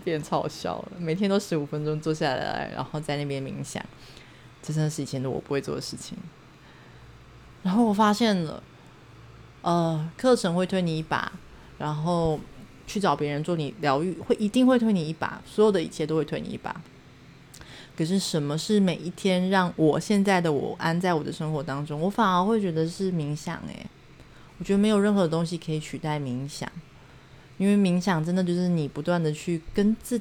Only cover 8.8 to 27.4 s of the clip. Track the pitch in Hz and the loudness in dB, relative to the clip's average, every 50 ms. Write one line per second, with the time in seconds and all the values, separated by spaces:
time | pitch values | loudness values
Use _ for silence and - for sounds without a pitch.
8.8 | - - - - - - - - - - - - - - - - - 175 170 170 | -20 -20 -20 -20 -20 -20 -20 -20 -20 -20 -20 -20 -20 -20 -14 -6 -2 0 2 2
9.8 | 165 165 160 156 156 165 - - 254 262 240 240 - 175 170 185 185 180 196 185 | 2 2 0 -2 -4 -6 -6 0 4 4 4 4 4 0 2 0 0 0 0 0
10.8 | 180 165 160 160 160 - 147 - - - - - - - - - - - - - | 0 0 0 -2 -2 -2 -2 -2 -2 -4 -8 -12 -18 -18 -20 -20 -20 -18 -10 -6
11.8 | 147 151 151 151 156 175 175 170 165 160 151 - - - - - - - - - | -6 -4 -4 -2 0 0 2 2 2 2 0 -2 -4 -12 -18 -20 -20 -20 -20 -20
12.8 | - - - 208 196 165 143 139 147 147 143 147 156 180 175 160 147 131 - - | -12 -8 -4 0 2 2 2 2 0 -2 -2 -2 -2 -2 -2 -2 -2 -4 -4 -2
13.8 | 151 143 135 143 175 190 165 - - - 226 - 214 202 - 254 254 254 262 240 | 0 2 2 2 2 -2 -4 -4 -2 -2 0 0 0 0 4 4 6 6 6 4
14.8 | 226 220 202 175 151 156 165 - - - - - - - - 214 214 220 196 170 | 4 4 2 2 0 -2 -4 -6 -6 -6 -8 -10 -14 -4 2 4 4 4 4 2
15.8 | 160 - - - 156 151 160 160 147 - 160 - - - - - - - - - | 0 -2 -4 -4 -2 0 0 0 0 -2 -4 -6 -6 -8 -10 -10 -8 -10 -10 -10
16.8 | - - - - - - - - - - - - - - - - - - - - | -14 -18 -20 -20 -20 -20 -20 -20 -20 -20 -20 -20 -20 -20 -20 -20 -20 -18 -18 -20
17.8 | - - - - 160 165 190 190 - - - 156 143 143 147 160 - - 214 208 | -20 -12 -6 -4 -2 0 0 0 0 0 0 0 0 0 -2 -2 0 2 4 4
18.8 | 190 180 160 - 151 175 - - - 190 185 180 185 185 196 190 180 170 - - | 4 4 2 -2 -6 -10 -6 -2 0 2 2 2 2 2 4 2 2 2 2 4
19.8 | 160 151 139 170 - - 208 196 190 202 190 180 170 160 143 127 - - - - | 4 4 4 2 2 2 2 4 4 4 4 4 4 2 2 0 0 -2 -4 -2
20.8 | - 165 165 175 185 185 170 147 143 139 - - 160 156 156 143 - - 135 143 | 0 0 0 2 2 2 2 0 0 -4 -6 -4 -4 -4 -2 -4 -4 -4 -6 -6
21.8 | 147 147 147 151 165 196 202 240 220 190 180 175 185 214 226 214 202 175 156 160 | -6 -6 -4 -2 -2 -2 2 2 2 4 4 4 2 2 2 2 0 0 0 0
22.8 | 160 165 180 - 190 185 180 160 147 143 151 156 - 175 165 - - 73 - - | 0 -2 -2 -2 -2 -2 0 -2 -2 -2 -4 -6 -6 -8 -8 -8 -10 -12 -12 -12
23.8 | - - - - - - - - - - - - - - - - 170 - 196 202 | -14 -16 -18 -20 -20 -20 -20 -20 -20 -20 -20 -20 -20 -18 -14 -8 -2 2 4 4
24.8 | 208 214 214 202 202 208 202 202 180 156 160 170 170 165 175 160 - 160 156 156 | 4 4 4 4 4 4 4 4 4 2 2 0 -2 -2 -4 -6 -4 -4 -4 -4
25.8 | 156 - - - - 151 151 147 139 127 123 131 139 143 - - 131 - - 165 | -4 -6 -8 -6 -4 -4 -2 -2 -2 -4 -4 -6 -6 -8 -8 -10 -10 -10 -10 -14
26.8 | - - - - - - - - - - - - | -18 -20 -20 -20 -20 -20 -20 -20 -20 -20 -20 -20